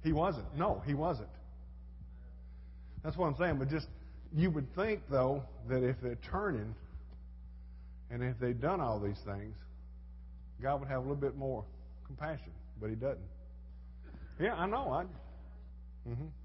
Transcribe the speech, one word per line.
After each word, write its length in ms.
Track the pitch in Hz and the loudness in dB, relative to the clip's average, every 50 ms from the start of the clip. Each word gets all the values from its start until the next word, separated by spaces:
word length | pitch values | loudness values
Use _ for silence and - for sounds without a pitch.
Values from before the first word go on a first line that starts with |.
| - | 6
He 80 | 160 | 6
wasn't. 440 | 160 147 165 196 170 123 95 - - | 6 8 6 6 4 2 -2 -4 0
No, 240 | 143 175 208 - 95 92 | 2 4 4 4 2 2
he 80 | 143 143 | 2 2
wasn't. 360 | 139 156 175 160 117 107 - - - - - - - - - - - - - - - - - - - - - - - - - - - - - - - - - - - - | 4 4 4 2 2 -2 -8 -10 -12 -12 -14 -12 -12 -12 -12 -12 -12 -12 -12 -12 -12 -12 -12 -12 -12 -12 -12 -12 -12 -12 -12 -12 -12 -12 -12 -12 -12 -12 -10 -8 -2 0
That's 120 | 156 - | 0 4
what 100 | 180 180 | 4 4
I'm 80 | 156 139 | 4 6
saying. 200 | 127 175 175 151 135 | 6 6 6 6 6
But 100 | 131 135 | 4 4
just, 180 | 151 160 151 - - - - - - - - - - | 4 2 0 -2 -10 -12 -12 -12 -12 -12 -10 0 4
you 140 | 151 170 190 | 6 6 8
would 220 | 156 156 135 127 - | 6 4 0 0 0
think, 260 | 175 196 220 214 196 - - | 2 4 4 4 2 2 4
though, 340 | 139 131 127 131 139 143 127 - - - 110 113 | 6 6 8 8 6 2 0 -6 -10 -8 -2 2
that 140 | 131 127 127 | 4 6 6
if 140 | 123 131 127 | 6 4 4
they're 180 | 127 123 120 117 - - | 0 -2 -2 -2 -4 0
turning 420 | 175 185 415 403 151 110 101 110 110 - - - - - - - - - - - - - - - - - - - - - - - - - - - | 0 2 2 4 2 2 0 -2 -4 -6 -10 -10 -10 -10 -10 -10 -12 -12 -12 -12 -12 -12 -12 -12 -12 -12 -12 -12 -12 -12 -12 -12 -12 -12 -8 -6
and 140 | 120 120 123 | -2 2 2
if 160 | 127 123 113 | 2 2 4
they'd 200 | 127 123 120 117 | 4 4 4 4
done 220 | 123 156 190 185 | 4 4 4 4
all 180 | 147 120 110 104 | 4 4 4 4
these 200 | 104 101 101 - - | 4 2 0 0 -2
things, 300 | 104 98 101 104 110 110 - - - - - - - - - - - - - - - - - - - - - | -4 -4 -4 -4 -6 -8 -10 -10 -12 -12 -12 -12 -12 -12 -12 -12 -12 -12 -12 -12 -12 -12 -12 -12 -12 -10 0
God 180 | 123 135 143 139 | 2 2 2 2
would 100 | 139 135 | 2 0
have 100 | 139 131 | 0 0
a 20 | |
little 140 | 127 135 147 | 2 2 0
bit 200 | 143 139 139 123 | 2 2 0 0
more 280 | 139 135 135 131 110 104 - - - - - - - - | 0 0 0 0 0 -2 -6 -10 -12 -12 -12 -12 -12 -10
compassion. 460 | - 135 123 147 156 160 139 - - - - - - - - | -10 -6 -4 -4 -4 -4 -4 -6 -10 -12 -12 -12 -12 -8 -4
But 80 | 107 107 | -2 -2
he 60 | 110 | -2
doesn't. 240 | 110 123 135 104 87 95 95 - - - - - - - - - - - - - - - - - - - - - - | 0 0 0 0 -2 -6 -10 -10 -12 -12 -12 -12 -12 -12 -12 -12 -12 -12 -12 -12 -12 -12 -12 -10 -10 -10 -10 -2 2
Yeah, 160 | 220 220 233 | 2 2 4
I 100 | 165 175 | 2 2
know. 260 | 196 214 262 277 156 | 2 2 2 2 2
I, 120 | 127 156 - - 147 - - - - - - - - - - - - - - - - - - 120 | 2 0 0 -2 -6 -10 -10 -12 -12 -12 -12 -12 -12 -12 -12 -12 -12 -12 -12 -14 -14 -10 -6 -4
mm-hmm. 160 | 117 120 151 160 143 - | -4 -4 -4 -6 -8 -12